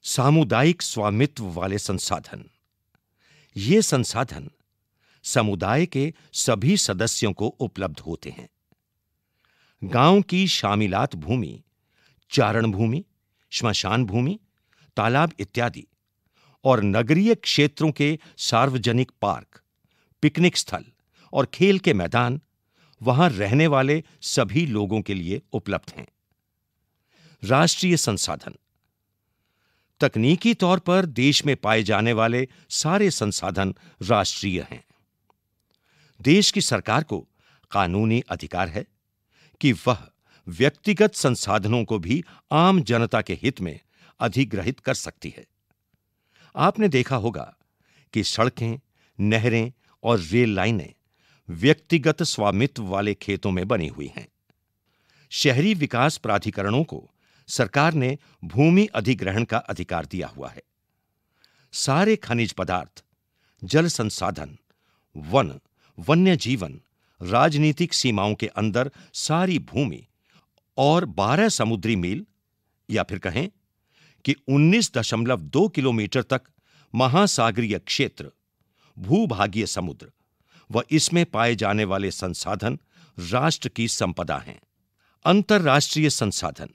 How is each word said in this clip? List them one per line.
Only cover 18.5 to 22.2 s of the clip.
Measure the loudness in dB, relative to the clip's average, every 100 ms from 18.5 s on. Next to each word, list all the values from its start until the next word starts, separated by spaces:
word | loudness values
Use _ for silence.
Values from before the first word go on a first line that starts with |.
| 2 2 0 0 0 -2 _
पार्क, | -4 -4 -8 _ _ _ _ _ _ _
पिकनिक | -2 2 2 2
स्थल | -6 -8 -10 _ _ _ _
और | -2 -2
खेल | 2 4 4
के | 2
मैदान | 0 0 0